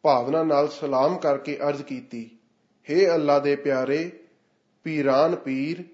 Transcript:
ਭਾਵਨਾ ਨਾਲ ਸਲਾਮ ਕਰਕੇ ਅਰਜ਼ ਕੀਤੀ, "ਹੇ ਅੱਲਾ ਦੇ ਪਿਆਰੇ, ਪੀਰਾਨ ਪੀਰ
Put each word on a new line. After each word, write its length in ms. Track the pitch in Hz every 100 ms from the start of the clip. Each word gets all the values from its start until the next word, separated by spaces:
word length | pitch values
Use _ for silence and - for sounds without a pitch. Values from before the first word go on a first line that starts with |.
ਭਾਵਨਾ 420 | 160 131 123 160
ਨਾਲ 240 | 160 143 147
ਸਲਾਮ 500 | - 147 131 143 139
ਕਰਕੇ 400 | 156 139 147 143 147
ਅਰਜ਼ 160 | 143
ਕੀਤੀ, 460 | 131 131 123 120 113 - _ _ _ _ -
"ਹੇ 240 | 160 190
ਅੱਲਾ 260 | 165 147 143
ਦੇ 160 | 139 143
ਪਿਆਰੇ, 560 | 143 131 131 147 175 - - _ _ _ _ _
ਪੀਰਾਨ 520 | - 156 135 135 160 180
ਪੀਰ 480 | - 131 139 175 175